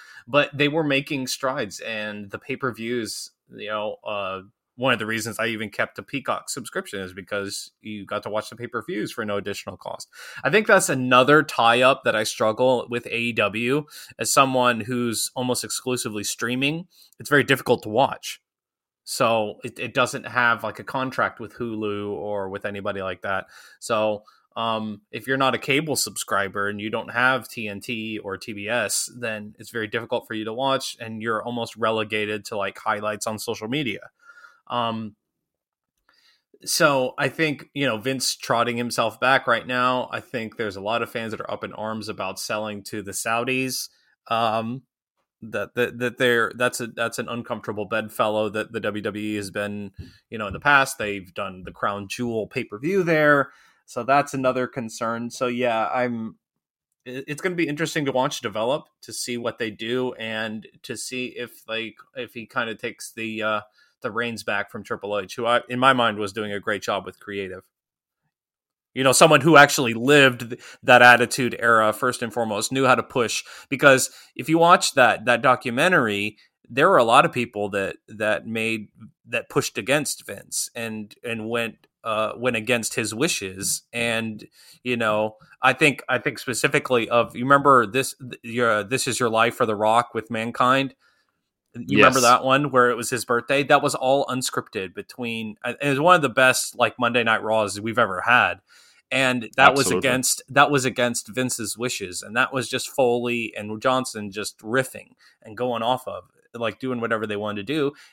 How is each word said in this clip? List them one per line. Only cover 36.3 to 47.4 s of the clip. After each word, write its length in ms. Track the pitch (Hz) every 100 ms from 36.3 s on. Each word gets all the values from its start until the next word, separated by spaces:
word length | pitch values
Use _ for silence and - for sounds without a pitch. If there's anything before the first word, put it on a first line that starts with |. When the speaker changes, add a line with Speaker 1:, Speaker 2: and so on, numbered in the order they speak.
| _ _ _ -
Speaker 1:
so 480 | - 160 139 127 -
I 120 | 143
think, 400 | 127 160 135 -
you 120 | 143 139
know, 120 | 110
Vince 380 | 113 135 - -
trotting 400 | - 120 117 117
himself 420 | 120 110 113 -
back 300 | 127 131 131
right 180 | 113 -
now, 440 | 127 127 127 120
I 80 | 110
think 380 | - 127 110 -
there's 180 | 110 98
a 60 |
lot 200 | 98 117
of 80 | 113
fans 220 | 120 113
that 80 | 107
are 100 | -
up 140 | 104
in 80 | 101
arms 380 | - 107 110 104
about 280 | 98 95 95
selling 460 | - 107 107 104
to 180 | 101 110
the 120 | 98
Saudis. 760 | 95 - 113 120 131 131 123 - _ _ _ -
Um, 520 | 117 117 110 113 127 - _ _ _ _ _
that, 320 | 113 107 101 -
that, 240 | 120 120
that 180 | 123 117
they're, 340 | 127 120 110
that's 280 | 117 123 -
a, 60 | 117
that's 300 | - 117 -
an 120 | 117
uncomfortable 560 | 117